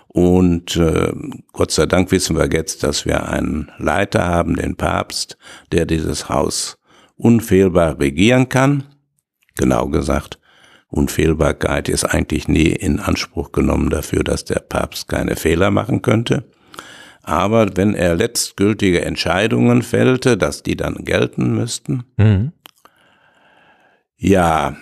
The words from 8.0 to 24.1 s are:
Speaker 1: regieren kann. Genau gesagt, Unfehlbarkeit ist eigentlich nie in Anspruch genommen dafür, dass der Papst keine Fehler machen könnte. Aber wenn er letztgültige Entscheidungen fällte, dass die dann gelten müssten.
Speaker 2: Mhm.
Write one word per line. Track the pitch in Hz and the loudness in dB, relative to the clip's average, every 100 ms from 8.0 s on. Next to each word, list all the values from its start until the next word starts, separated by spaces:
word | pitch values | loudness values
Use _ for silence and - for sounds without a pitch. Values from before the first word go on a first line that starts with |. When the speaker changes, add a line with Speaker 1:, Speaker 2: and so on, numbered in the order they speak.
Speaker 1:
regieren | 71 71 107 127 127 | -2 2 2 4 2
kann. | 127 135 143 - _ _ _ _ _ _ - | 2 0 0 -6 _ _ _ _ _ _ -2
Genau | 65 60 67 | 0 0 0
gesagt, | 78 73 71 - - _ _ _ _ - | -2 -2 -4 -4 -20 _ _ _ _ -8
Unfehlbarkeit | 76 69 - 78 78 76 73 - 71 - | -2 -2 0 0 2 0 0 -2 -2 -4
ist | 82 | -4
eigentlich | - 82 82 71 - | -2 -2 -2 -4 0
nie | 80 80 | 2 2
in | - - 73 | 0 -2 -2
Anspruch | - - - - 73 | -2 -4 -6 -10 -6
genommen | - 71 73 73 | -2 0 0 0
dafür, | 78 - - | -2 -2 -4
dass | - - | -2 -4
der | - - | -4 -6
Papst | - - - - - | -4 -6 -6 -8 -6
keine | - - - | -4 -4 -2
Fehler | 80 82 101 | 0 2 2
machen | 101 101 107 | 0 0 -2
könnte. | 120 113 117 131 - _ _ - - - - - | 0 0 0 -4 -4 _ _ -20 -20 -20 -20 -16
Aber | - 78 98 113 104 - | -4 -2 2 2 2 2
wenn | 104 | 0
er | - 87 85 | 2 0 2
letztgültige | - - - - 101 107 98 85 | 0 -2 -8 0 0 2 2 2
Entscheidungen | - - 85 87 113 120 120 120 | 0 -4 -2 0 0 2 4 2
fällte, | 113 110 120 127 127 104 | 2 0 2 2 2 2
dass | 76 - | 0 -2
die | - - | -6 -4
dann | 78 82 | -4 -6
gelten | - 92 117 - 123 | -2 0 0 -2 -2
müssten. | 110 117 - - 131 - - | -2 -4 -8 -6 -6 -6 2
Speaker 2:
Mhm. | 107 95 131 - - _ _ _ _ _ _ _ _ _ _ _ _ _ _ | 4 4 0 -8 -20 _ _ _ _ _ _ _ _ _ _ _ _ _ _